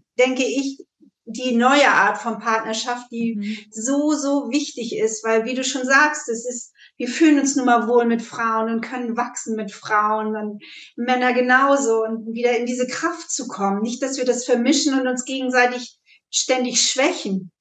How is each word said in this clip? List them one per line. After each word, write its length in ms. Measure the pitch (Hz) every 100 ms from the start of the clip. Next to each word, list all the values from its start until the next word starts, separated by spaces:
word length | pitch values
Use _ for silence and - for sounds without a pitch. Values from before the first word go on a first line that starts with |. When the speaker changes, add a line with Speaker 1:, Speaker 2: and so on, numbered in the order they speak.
| _ -
Speaker 1:
denke 240 | 254 254
ich, 420 | 233 262 269 - - _ - _
die 300 | 226 233 254
neue 340 | 233 254 285 240
Art 300 | 180 202 214
von 220 | 226 202
Partnerschaft, 680 | 233 220 220 220 262 247 -
die 260 | 233 233 208
Speaker 2:
Mhm. 200 | 208 220 -
Speaker 1:
so, 420 | 220 247 285 302
so 380 | 277 277 285 226
wichtig 480 | 294 294 - 226 214
ist, 260 | 220 -
weil 220 | 220 226 233
wie 80 |
du 100 | 254
schon 220 | 254 262 254
sagst, 420 | 269 302 302 -
es 160 | 226 247
ist, 280 | 240 - _ - -
wir 120 | 247
fühlen 300 | - 320 277
uns 180 | 269 269
nun 80 |
mal 240 | 247 233 214
wohl 160 | 240
mit 160 | 233 233
Frauen 500 | - - 226 220 226
und 120 | 226
können 340 | - 262 233 233
wachsen 400 | 240 - - 220
mit 160 | 202
Frauen 640 | - - 214 214 220 214 214
und 260 | 214 208 - - - -
Männer 360 | 240 254 247
genauso 680 | 247 247 254 277 277 226 226
und 300 | 220 220 220
wieder 240 | 233 240 240
in 80 | 240
diese 200 | 247 247
Kraft 440 | - 330 330 -
zu 180 | - -
kommen. 320 | 202 196 202
Nicht, 220 | 233 247
dass 160 | 269 277
wir 80 | 247
das 180 | 233
vermischen 560 | - 240 254 - 285 269
und 60 | 254
uns 180 | 247
gegenseitig 720 | - 262 254 254 247 247 - _ _ _ _
ständig 520 | - - 254 247 -
schwächen. 680 | - 254 302 - 202 190 - _